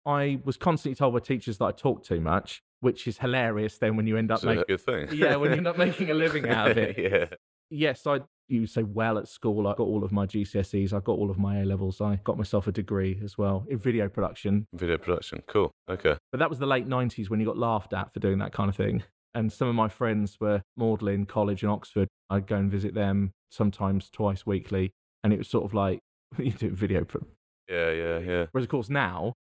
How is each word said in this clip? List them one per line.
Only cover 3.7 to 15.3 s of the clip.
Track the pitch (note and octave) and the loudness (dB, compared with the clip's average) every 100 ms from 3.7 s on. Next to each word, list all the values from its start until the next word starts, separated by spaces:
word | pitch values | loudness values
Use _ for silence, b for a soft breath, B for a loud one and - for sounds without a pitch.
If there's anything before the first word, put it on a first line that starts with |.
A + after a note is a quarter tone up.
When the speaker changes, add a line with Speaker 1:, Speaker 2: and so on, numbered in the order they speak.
| - | 0
Speaker 1:
then | A2 A2 | 0 2
when | A2 | 2
you | A2 | 2
end | A2 | 2
up | A2 | 0
Speaker 2:
Is | |
it | F#2 | 2
a | |
Speaker 1:
making | A2 F2+ | 2 2
Speaker 2:
good | F#2 | 0
thing? | - G#2+ C#2+ | 0 -2 -2
Speaker 1:
Yeah, | D3+ - C#3+ | 2 2 4
when | D3 | 2
you | C#3 | 2
end | F3 | 0
up | F3 | 2
making | F3+ - F3 | 0 0 0
a | |
living | D#3 D#3+ D3+ C3+ | 2 2 0 0
out | A2 A2+ | 2 4
of | A2+ | 4
it. | G#2+ G2 | 2 0
Speaker 2:
<laughs> | |
Yeah. | F#2+ G2 E2+ - _ _ - | 0 0 -2 -8 _ _ -12
Speaker 1:
Yes, | D3 D3+ B2+ D3+ | -2 -2 -2 -2
I, | C#3 C#3 _ - | -2 -4 _ -4
you | A#2 A2 | -2 0
say | - | -2
well | G#2+ G#2 A2+ G#2+ | -2 0 0 0
at | - | -4
school, | - A#2 G#2 G2+ | -4 -2 0 0
I | |
got | G#2 G2+ | 0 0
all | G#2+ | 0
of | G2 | 0
my | G2+ | 0
G | F#2+ G#2+ | 0 -2
C | G2+ G2+ | -2 -2
S | F#2+ | -2
Es, | G2+ G2 | 0 0
I | G2+ | -2
got | G#2+ G2+ | 0 0
all | G2+ | 0
of | F#2 | 0
my | G2 G2+ | 0 0
A-levels, | G2 G2 F#2+ - | 0 0 -2 -2
I | G#2 G2 | -2 0
got | - G2 | -2 -2
myself | G2+ G#2 G#2 | 0 0 -2
a | |
degree | G2+ F#2+ G2 F#2+ F#2+ | -4 -2 0 0 -2
as | G#2 - | -8 -2
well | G2 F#2+ - | 0 0 -2
in | B2 | -2
video | B2+ A#2 G2+ | 0 0 0
production. | - F#2+ - G#2 G#2 G#2+ | -2 -4 -2 0 0 0
Speaker 2:
Video | E2+ E2+ D#2+ | -4 0 0
production, | - E2+ - | 0 -2 -2